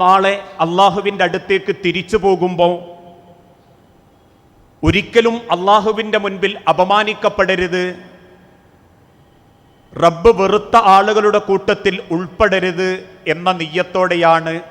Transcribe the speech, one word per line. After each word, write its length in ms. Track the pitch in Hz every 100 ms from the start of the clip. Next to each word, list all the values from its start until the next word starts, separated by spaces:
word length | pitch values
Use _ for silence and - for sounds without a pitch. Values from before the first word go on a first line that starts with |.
നാളെ 320 | 185 190 196 202 - -
അള്ളാഹുവിൻ്റെ 600 | 165 180 196 185 196 202 180
അടുത്തേക്ക് 460 | 185 - 190 190 190
തിരിച്ചു 320 | 180 170 180 214
പോകുമ്പോൾ 480 | 190 185 180 175 175 175 - - - - - - _ _ _ _ _ _ _ _ _ _ _ _ _ _ 156
ഒരിക്കലും 500 | 180 - 233 226 233 226 175
അള്ളാഹുവിൻ്റെ 640 | 190 208 208 214 214 208
മുൻപിൽ 280 | 202 196 196 214 -
അപമാനിക്കപ്പെടരുത്, 1120 | 160 185 202 214 214 208 208 185 185 180 180 180 180 - - - - _ _ _ _ _ _ _ _ _ _ _ _ _ _ _ -
റബ്ബ് 260 | 170 160 226 185
വെറുത്ത 360 | 190 208 208 233 208
ആളുകളുടെ 460 | 190 202 214 208 208 202
കൂട്ടത്തിൽ 460 | 190 196 196 202 185 -
ഉൾപ്പെടരുത് 760 | 170 185 - 214 190 185 175 185 185 - - -
എന്ന 140 | 156 180 180
നിയ്യത്തോടെയാണ് 920 | 160 160 180 185 185 175 165 165 160 165 175